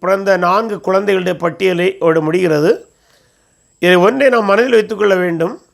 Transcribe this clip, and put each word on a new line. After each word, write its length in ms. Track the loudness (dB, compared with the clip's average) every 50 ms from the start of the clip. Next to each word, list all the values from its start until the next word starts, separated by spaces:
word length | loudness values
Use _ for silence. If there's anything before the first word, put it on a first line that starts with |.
பிறந்த 360 | -4 -2 -2 0 0 0 0
நான்கு 440 | 2 2 0 0 0 -2 -4 -6 -6
குழந்தைகளுடைய 580 | -4 -2 -2 0 0 0 -2 -2 -2 -4 -4 -4
பட்டியலை 580 | -4 -6 -4 -2 -2 -2 0 0 -2 -2 -2 -2
ஓட 220 | 0 0 0 0
முடிகிறது. 680 | 0 0 -2 0 0 0 0 2 2 0 0 -2 -4 _ _ _ _ _ _ _ _ _ _ _ _ _ _ _ _ _ _ -2
இதை 160 | 0 2 4
ஒன்றை 340 | 4 4 2 2 2 2 2
நாம் 160 | 2 2 0
மனதில் 260 | 0 2 2 2 2
வைத்துக்கொள்ள 440 | 2 0 0 0 -2 -2 0 0 0
வேண்டும். 460 | 0 0 -2 -2 -2 -4 -4 -6 -8 _ _